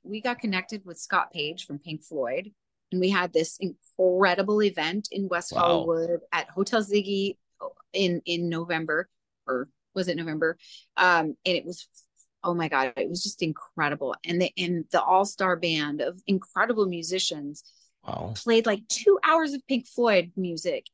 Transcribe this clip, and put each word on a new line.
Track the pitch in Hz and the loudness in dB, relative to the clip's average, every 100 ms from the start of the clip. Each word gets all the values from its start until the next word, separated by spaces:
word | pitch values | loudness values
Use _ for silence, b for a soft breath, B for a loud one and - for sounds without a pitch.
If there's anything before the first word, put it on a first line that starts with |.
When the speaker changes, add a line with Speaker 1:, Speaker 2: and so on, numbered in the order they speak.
Speaker 1:
we | 185 214 | -12 -6
got | 247 240 | -4 -4
connected | 220 185 185 208 | -2 -2 -4 -12
with | 190 165 | -12 -12
Scott | - 185 - | -2 -2 -2
Page | 160 147 165 - | -4 -6 -6 -10
from | 143 | -12
Pink | 165 156 | -10 -12
Floyd, | - 151 120 143 202 _ _ _ - | -8 -4 -4 -4 -8 _ _ _ -4
and | 185 | 0
we | 185 | 2
had | 196 175 | 2 2
this | 160 165 - | 2 0 -2
incredible | 190 - _ - 185 185 190 175 196 208 | -6 -8 _ 2 4 6 4 4 2 4
event | 208 185 156 202 - | 2 2 0 0 -4
in | 202 190 | -4 -2
West | 175 - | -2 -2
Speaker 2:
Wow. | 175 | 2
Speaker 1:
Hollywood | 175 165 165 165 170 170 - | 4 4 2 0 0 -4 -2
at | 170 - | -4 -4
Hotel | 190 196 226 | -2 0 0
Ziggy | 202 208 196 196 196 - _ - - - _ | 2 0 2 0 -2 -4 _ -14 -14 -14 _
in, | 190 185 175 - | 0 0 0 -2
in | 170 170 | -2 -2
November, | 165 170 165 160 156 190 _ _ _ - | -2 -2 -4 -2 -2 -4 _ _ _ -4
or | 127 139 _ _ | -4 -4 _ _
was | 190 180 | -4 -2
it | 165 | -2
November? | 165 156 160 170 B B B - | -2 -2 -2 -2 B B B 2
Um, | 185 170 156 - 185 | 4 4 2 -4 -2
and | 175 | -2
it | |
was, | 170 175 - - _ _ _ _ | -4 -12 -16 -20 _ _ _ _
oh | 180 | -4
my | 175 160 | -2 0
God, | 139 131 117 | 0 0 -2
it | 95 | -4
was | 175 | -4
just | 208 - | -6 -4
incredible. | 165 151 - - 147 147 135 - | -4 -4 -8 -2 -2 -2 -6 -6
And | 165 175 | -4 0
the, | 180 - | -2 -2
and | 175 170 - | -4 -4 0
the | 175 | 0
all-star | 120 185 202 - 185 170 | 4 4 2 0 -2 0
band | 170 156 147 147 | 0 0 0 -2
of | 131 180 - | -4 -4 -2
incredible | 190 - 185 226 220 190 | -2 0 -2 0 2 0
musicians | 170 160 185 - 151 143 151 - b b _ - | -2 -4 -4 -4 -4 -8 -12 -16 b b _ -10
Speaker 2:
Wow. | - - 110 | -8 -6 -6
Speaker 1:
played, | 233 226 226 | 2 4 4
like, | 208 - | 0 -4
two | - - 381 | 0 4 4
hours | - 320 302 | 6 2 2
of | 277 - | -4 -2
Pink | 254 - | -2 -2
Floyd | - 233 190 175 190 | 0 4 4 2 -2
music, | 180 165 180 143 - | -4 -4 -4 -4 -4